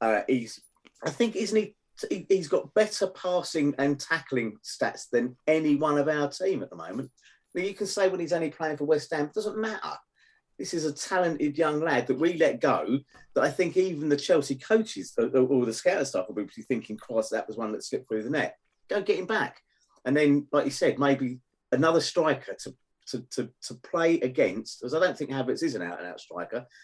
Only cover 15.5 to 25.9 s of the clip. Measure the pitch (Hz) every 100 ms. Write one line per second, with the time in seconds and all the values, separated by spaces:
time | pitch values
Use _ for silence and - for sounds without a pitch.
15.5 | 131 117 110 175 196 - 95 - 101 101
16.5 | - - 117 - 107 - 113 110 110 -
17.5 | 110 110 107 - 127 - 110 110 147 98
18.5 | - _ _ - 202 202 170 180 214 120
19.5 | - _ _ _ _ 127 147 147 143 143
20.5 | 147 139 - 156 117 139 139 127 127 _
21.5 | _ _ 127 160 165 - 180 156 131 -
22.5 | - 143 131 _ _ - 120 127 - -
23.5 | - - 123 - 170 165 165 131 139 101
24.5 | 104 113 - 127 156 180 - 135 135 127
25.5 | - 160 110 87